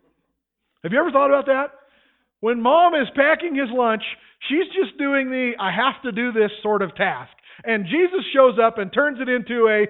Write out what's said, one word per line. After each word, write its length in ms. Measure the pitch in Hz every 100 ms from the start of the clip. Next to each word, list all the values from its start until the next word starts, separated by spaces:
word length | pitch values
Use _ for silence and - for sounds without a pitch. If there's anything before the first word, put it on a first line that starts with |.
| _ _ _ _ _ _ _ _
Have 100 | 170
you 80 | 247
ever 120 | 339
thought 180 | 277 285
about 160 | 277 269
that? 340 | 262 294 - _ _ _ _ _ _
When 200 | 220 240
mom 340 | 240 320 349 320
is 140 | 247 -
packing 400 | 285 320 339 277
his 140 | 254
lunch, 340 | 254 240 214 - - _ _ -
she's 180 | 294 370
just 240 | 381 233 -
doing 320 | 277 277 262
the, 260 | 254 247 226
"I 140 | 190
have 300 | 180 262 -
to 100 | 254
do 220 | 214 247
this" 180 | 220 208 208
sort 200 | 214 208
of 120 | 190 -
task. 360 | 196 135 127 _ - -
And 220 | 233 220 175
Jesus 400 | 294 359 370 -
shows 260 | 277 254 220
up 180 | 226 226
and 140 | 190
turns 300 | - 294 247
it 80 | 254
into 400 | 247 208 240 226
a 180 | 214